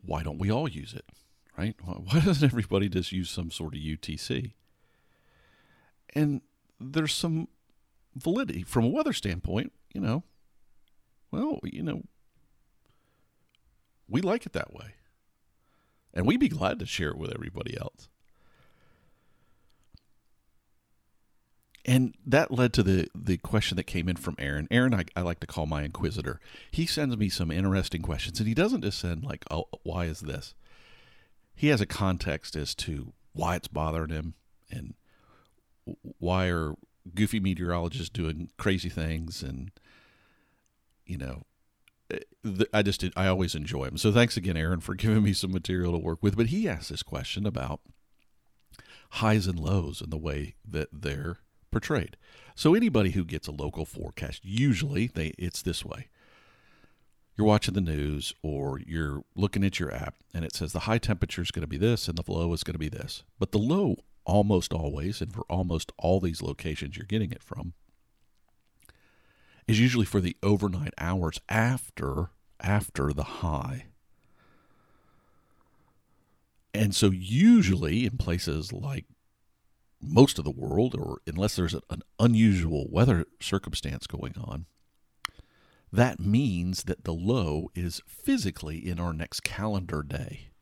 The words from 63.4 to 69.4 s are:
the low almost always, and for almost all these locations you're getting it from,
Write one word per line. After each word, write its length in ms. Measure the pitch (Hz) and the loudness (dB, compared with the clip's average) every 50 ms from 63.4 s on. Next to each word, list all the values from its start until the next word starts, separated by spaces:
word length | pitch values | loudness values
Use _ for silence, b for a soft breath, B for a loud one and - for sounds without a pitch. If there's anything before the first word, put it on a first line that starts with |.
| 95 - | -4 0
the 60 | - 104 | 2 2
low 380 | 107 127 165 202 202 127 87 - _ _ - _ _ | 2 4 2 2 2 2 0 -2 _ _ -20 _ _
almost 480 | - 90 104 104 104 101 90 85 - | 4 4 4 6 6 4 4 2 0
always, 480 | - 82 80 71 69 71 76 95 107 - | -4 -2 -2 -2 -2 -2 -4 -4 -4 -4
and 100 | - - | -6 -6
for 120 | - - - - | -6 -10 -6 -2
almost 420 | - 92 92 87 85 82 - - - - | -2 0 0 0 0 -2 -2 -6 -8 -2
all 220 | - 85 92 95 | 2 2 4 4
these 200 | 90 85 80 - | 2 0 -2 -2
locations 560 | - - 73 - - 78 78 - 73 71 - | -6 -6 -6 -6 -6 -6 -6 -6 -6 -8 -8
you're 80 | - - | -10 -6
getting 280 | 92 104 110 104 80 | -2 -2 0 0 -2
it 100 | - - | -4 -10
from, 320 | - - - - - 87 - - _ _ _ _ _ _ _ _ _ _ _ _ _ _ _ _ _ _ _ _ _ b b b b b b b b b b b | -12 -12 -10 -8 -8 -10 -10 -14 _ _ _ _ _ _ _ _ _ _ _ _ _ _ _ _ _ _ _ _ _ b b b b b b b b b b b